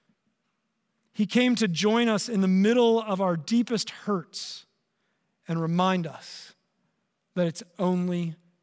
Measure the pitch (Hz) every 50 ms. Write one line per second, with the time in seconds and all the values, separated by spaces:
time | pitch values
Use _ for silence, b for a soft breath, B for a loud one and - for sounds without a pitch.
0 | _ _ _ _ _ _ _ _ _ _ _ _ _ _ _ _ _ _ _ _
1 | _ _ _ - 214 185 - 233 247 247 247 - 226 208 170 151 180 208 220 233
2 | 240 233 220 202 - - 240 190 190 185 185 190 190 214 240 247 240 233 226 226
3 | 220 214 196 185 196 185 175 165 143 - 226 233 240 - 247 202 - - - -
4 | - 208 208 185 165 - - - - - - - - _ _ _ _ _ _ _
5 | _ _ _ _ _ _ _ _ _ - 165 165 165 160 165 175 185 190 185 185
6 | 170 156 131 - - - - - - - - _ _ _ _ _ _ _ _ _
7 | _ _ _ _ _ _ _ 180 180 170 160 - 220 - _ - 202 180 185 180
8 | 180 180 180 175 175 170 156 - _ _ _ _